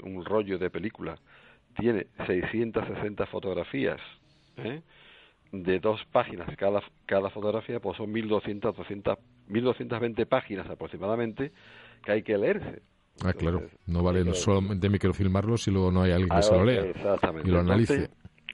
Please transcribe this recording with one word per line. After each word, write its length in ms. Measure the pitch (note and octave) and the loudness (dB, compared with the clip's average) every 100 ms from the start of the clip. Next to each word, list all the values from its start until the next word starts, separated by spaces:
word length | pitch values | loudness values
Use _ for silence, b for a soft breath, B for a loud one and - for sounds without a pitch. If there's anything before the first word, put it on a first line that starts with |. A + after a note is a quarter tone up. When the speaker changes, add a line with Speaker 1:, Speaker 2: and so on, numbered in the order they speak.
Speaker 1:
un 200 | F#2+ F#2 | -10 -10
rollo 320 | E2+ G#2+ G2 F#2 | 0 0 0 -2
de 140 | F2 | -2
película 460 | E2+ F2+ - E2 D#2+ b b b b _ - | -4 -8 -8 -10 -12 b b b b _ -2
tiene 300 | A2 G#2+ - - F2+ | 0 0 -2 -8 -2
seiscientas 600 | F#2 - A2 A#2 G#2+ G2 | -2 0 -2 -2 -2 -4
sesenta 400 | G2 G#2+ G2+ G2 | -6 -6 -4 -6
fotografías, 720 | F#2+ G2 F2 E2+ C#3 G#2 D2 - - _ _ _ - | -4 -4 -4 -4 -2 -2 -4 -12 -20 _ _ _ -12
¿eh? 260 | A2 D3+ - B B B B B - | -10 -10 -14 B B B B B -14
de 300 | G2 F2+ F#2 | -8 -2 0
dos 200 | G#2+ A2 - | 0 -2 0
páginas 360 | B2+ A#2+ F#2 E2 - | 0 0 -6 -10 -2
cada, 240 | G2 G2+ - _ - | 0 0 -4 _ -2
cada 220 | G2 G2 | 0 0
fotografía, 500 | A2 G#2 A2 G#2+ A#2+ | -4 -4 -4 -4 -6
pues 160 | G2 F2+ | -6 -6
son 120 | G#2+ | -4
mil 180 | A2 G#2+ | -4 0
doscientas, 460 | G#2+ - G#2 A2+ F#2+ | -2 -2 -4 -4 -6
doscientas, 420 | F2 G2+ G2+ G2+ _ _ - | -8 -6 -4 -4 _ _ -4
mil 160 | G#2+ | 0
doscientas 360 | B2+ - A#2+ A#2 | 0 -2 -4 -4
veinte 240 | A#2 A2+ A2+ | -4 -2 0
páginas 420 | C3 - F#2+ E2 | 0 0 -10 -10
aproximadamente 800 | E2 D#2+ E2 G2 A#2 A#2 G#2+ C#3 - B B B B | -10 -12 -6 -2 -2 -2 -4 -8 -8 B B B B
que 80 | - | -2
hay 100 | G#2+ | 0
que 160 | G#2+ G2+ | 2 2
leerse. 440 | C3 G3+ G2 - _ _ _ - | 2 0 -4 -14 _ _ _ -6
Speaker 2:
Ah, 120 | F#2 | -2
claro. 240 | - E2 F2 | 0 0 -2
Speaker 1:
Entonces, 200 | E2+ - - | -4 -14 -4
Speaker 2:
No 120 | E2+ | 0
Speaker 1:
hay 60 | F2+ | 2
Speaker 2:
vale 180 | F#2 | 4
Speaker 1:
que 80 | F2 | 2
Speaker 2:
solamente 560 | F2+ - G2 G2 G2 G2 | 2 2 2 2 0 2
microfilmarlo 680 | G2+ F#2+ - G2 F#2+ G#2 A#2 | 4 2 2 2 2 2 0
si 120 | - | 2
luego 220 | F#2+ F#2 | 2 4
no 80 | F#2 | 4
hay 100 | F#2 | 4
alguien 180 | F2 F2+ | 4 4
que 120 | F#2+ | 4
se 120 | G#2 | 6
lo 80 | G2+ | 6
Speaker 1:
Ah, 20 | |
Speaker 2:
lea 200 | G#2+ A#2 F#2+ | 6 4 0
Speaker 1:
exactamente. 600 | E2+ G2+ F#2+ G2 D#2+ E2+ | -2 0 2 0 0 2
Speaker 2:
y 60 | |
lo 80 | F2 | 4
analice. 340 | F2 G2 A#2 | 6 4 4
Speaker 1:
Entonces, 240 | C#3 - _ - _ - | 2 0 _ -20 _ -10